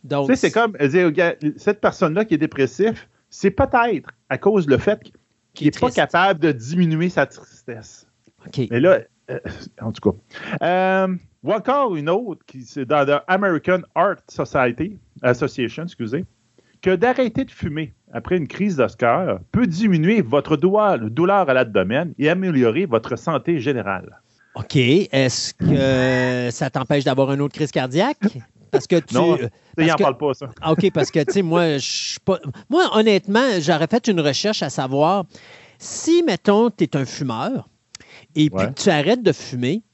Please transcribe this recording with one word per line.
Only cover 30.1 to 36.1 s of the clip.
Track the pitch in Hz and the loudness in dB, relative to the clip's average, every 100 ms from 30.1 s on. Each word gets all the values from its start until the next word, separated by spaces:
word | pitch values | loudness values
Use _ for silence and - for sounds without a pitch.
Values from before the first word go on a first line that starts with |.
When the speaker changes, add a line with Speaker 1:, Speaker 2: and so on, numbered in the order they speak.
| 127 | 0
Speaker 2:
pas, | 151 | -4
ça. | 131 135 - | -4 -10 -8
Speaker 1:
Ah, | 160 | -2
OK, | 160 190 | 0 0
parce | 190 - | 0 -2
que, | 170 | -2
tu | 143 | 0
sais, | 202 | -2
moi, | 175 170 165 143 | 0 0 0 -2
je | - | -4
suis | - - - | -8 -8 -6
pas, | - 185 151 - - | -4 -4 -4 -14 -2
moi, | 311 359 214 | 0 2 2
honnêtement, | 220 196 196 208 262 190 | 4 2 2 0 2 0
j'aurais | 147 160 160 | 0 0 2
fait | 226 233 | 0 0
une | 180 | 0
recherche | 147 131 208 214 | 0 0 -2 -2
à | 156 | -4
savoir | - 131 139 151 196 175 - - - - _ | -4 -4 2 2 2 -4 -14 -20 -20 -20 _
si, | - - - | -16 -8 2